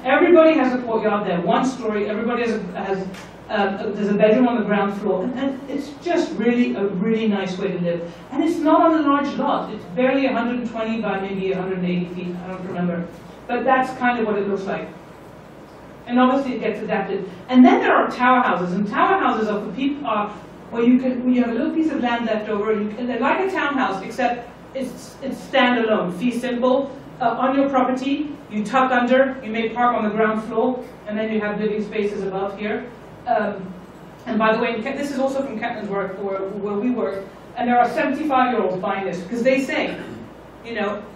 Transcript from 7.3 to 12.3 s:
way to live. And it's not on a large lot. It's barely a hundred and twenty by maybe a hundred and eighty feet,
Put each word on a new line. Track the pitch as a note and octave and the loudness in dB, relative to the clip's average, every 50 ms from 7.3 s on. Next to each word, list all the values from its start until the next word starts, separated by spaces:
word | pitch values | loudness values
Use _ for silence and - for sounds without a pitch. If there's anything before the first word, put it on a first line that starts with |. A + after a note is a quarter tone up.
| G3+ G3 F#3+ F3 - - | 0 0 0 -4 -4 -2
way | G#3 F#3+ | -2 -2
to | F3 E3+ | -2 -2
live. | F3 E3+ E3+ F3 - - - - - - | -2 -2 -2 -2 -4 -8 -12 -14 -14 -10
And | C4 D4 E4 | -4 0 0
it's | E4 E4+ - | 0 0 2
not | D4 D4+ E4 F4 F4 E4 | 4 4 4 6 6 4
on | D#4+ D#4 | 4 2
a | D4+ C#4+ | 2 2
large | D4+ - C#4+ - - - | 2 2 0 -2 -4 -4
lot. | C4 C#4+ - - - - G#3+ | -2 -2 -2 -2 -4 -6 -10
It's | G#3 - - F3 | -12 -12 -10 -4
barely | B3 B3+ C4 C#4 C#4 C4+ B3+ | 0 2 2 2 2 0 0
a | G#3 | 0
hundred | A3+ A#3+ A#3+ B3 B3 | 0 -2 -2 -2 -4
and | - A3 | -6 -6
twenty | - A3+ A3 A3 A3+ A3+ | -6 -6 -4 -4 -4 -4
by | G3+ G3+ G3 F#3+ | -2 -4 -4 -4
maybe | F#3+ G3 G3 F#3+ F#3 F#3+ F#3 | -4 -4 -4 -4 -2 -2 -2
a | F#3 | -2
hundred | F3+ F#3+ F#3+ F3+ | -2 -4 -4 -2
and | F3+ F3 | -2 -2
eighty | F3+ F3 F3 - - | 0 -2 -2 -4 -6
feet, | F3+ F3+ F3+ | -8 -8 -8